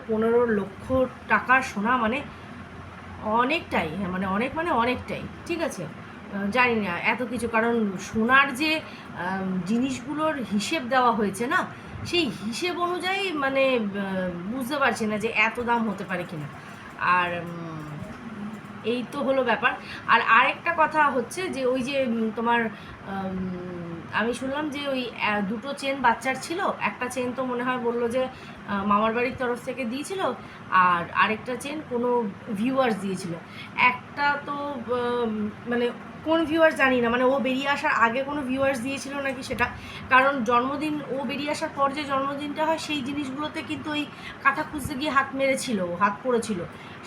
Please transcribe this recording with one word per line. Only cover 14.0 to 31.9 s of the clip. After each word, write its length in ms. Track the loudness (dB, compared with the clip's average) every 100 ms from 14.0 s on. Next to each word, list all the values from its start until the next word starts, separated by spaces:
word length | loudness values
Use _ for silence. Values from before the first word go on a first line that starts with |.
| -2 -2 -2 -4 -4
বুঝতে 260 | -4 -4 0
পারছি 280 | 2 2 0
না 120 | 0
যে 100 | 0
এত 320 | 2 2 0
দাম 300 | 0 2 0
হতে 140 | -4
পারে 200 | -4 -4 -6
কিনা। 180 | -8 -8 -12 -16 -16 -14 -2
আর, 420 | 2 4 2 -2 -6
উম, 440 | -8 -8 -10 -10 -10 -10 -12 -12 -10 -10 -10 -12 -8
এই 200 | -4 -2 -2
তো 80 | -2
হলো 240 | 2 2
ব্যাপার। 280 | 2 2 2 -2 -8 -6 2
আর 140 | 4
আরেকটা 520 | 8 6 6 2 0 4
কথা 260 | 4 4
হচ্ছে 460 | 4 2 -2 -4 -4
যে 160 | 0 0
ওই 160 | 0
যে, 220 | 0 0
উম, 280 | 2 0 0 0
তোমার, 280 | 2 2
উম, 840 | 2 -4 -14 -14 -8 -6 -4 -4 -4 -6 -6 -8 -8 -10 -4
আমি 200 | -2 0
শুনলাম 360 | -2 -2 -2 -4
যে 180 | -4 -2
ওই, 240 | -2 -4 -2
আহ, 200 | 0 0
দুটো 320 | 0 -2 -6
চেন 280 | -4 -4 2
বাচ্চার 340 | 2 2 0 -2
ছিল, 180 | -4 -2 -2 0
একটা 280 | -2 -4 -4
চেন 220 | -2 -2 -2
তো 100 | -2
মনে 180 | -2
হয় 140 | -2 0
বললো 300 | 0 0 0
যে, 180 | 0 -2
আহ, 600 | -4 -14 -14 -4 -2 4
মামার 280 | 4 4
বাড়ির 220 | 2 0 0
তরফ 260 | -2 -2 -4
থেকে 200 | -4 -4
দিয়েছিল, 480 | -4 -4 -2 0 -2 -8 -14 2
আর 340 | 6 6 6 2
আরেকটা 420 | 2 2 2 -4 -6
চেন 260 | -6 -6
কোনো 400 | -4